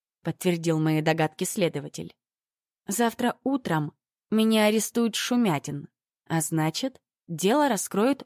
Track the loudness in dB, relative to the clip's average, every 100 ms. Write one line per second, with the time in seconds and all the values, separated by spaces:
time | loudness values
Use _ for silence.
0 | _ _ -8 -2 0 0 0 2 2 2
1 | 2 2 0 -2 -6 0 -2 -2 -10 -12
2 | -14 -18 _ _ _ _ _ _ -6 -2
3 | -2 0 -4 -2 -2 -2 -2 -2 -2 -8
4 | _ _ _ 2 4 4 4 2 0 0
5 | 0 0 -2 0 2 0 -4 -10 -12 _
6 | _ _ -4 -2 0 0 0 -2 -6 -8
7 | _ _ -12 -2 2 4 2 0 -2 0
8 | 2 0